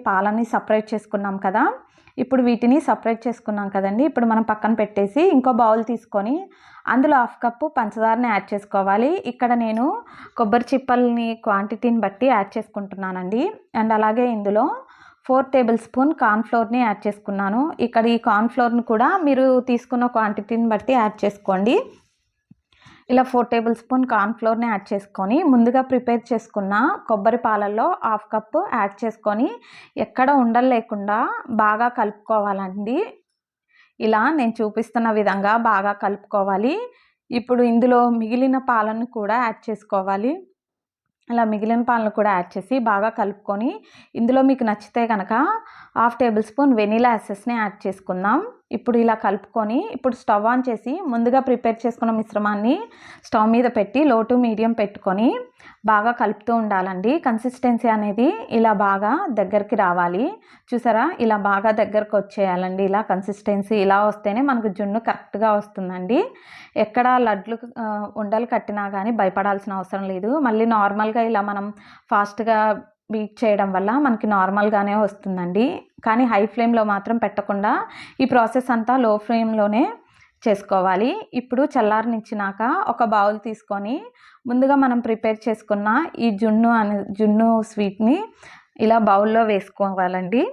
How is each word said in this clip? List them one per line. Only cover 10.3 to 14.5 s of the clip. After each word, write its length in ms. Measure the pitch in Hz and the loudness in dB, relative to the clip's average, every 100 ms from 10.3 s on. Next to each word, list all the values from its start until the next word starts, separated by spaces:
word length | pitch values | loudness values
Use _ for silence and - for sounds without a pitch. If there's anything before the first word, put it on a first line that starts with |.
| - | -2
కొబ్బరి 280 | 220 240 247 | 0 0 0
చిప్పల్ని 580 | 262 254 247 247 233 226 226 233 | -2 0 2 2 0 -4 -4 -2
క్వాంటిటీని 540 | 196 208 220 240 233 202 | -2 -2 -4 0 0 -2
బట్టి 220 | 202 262 | 0 2
యాడ్ 180 | 233 196 226 | 2 0 -6
చేసుకుంటున్నానండి. 880 | 214 - 196 196 190 185 180 220 349 440 _ 226 | -8 -10 -10 -8 -8 -6 -4 -2 -2 -6 _ -2
And 120 | 220 214 | 0 2
అలాగే 280 | 214 220 247 220 | 2 2 0 0
ఇందులో 300 | 202 | 0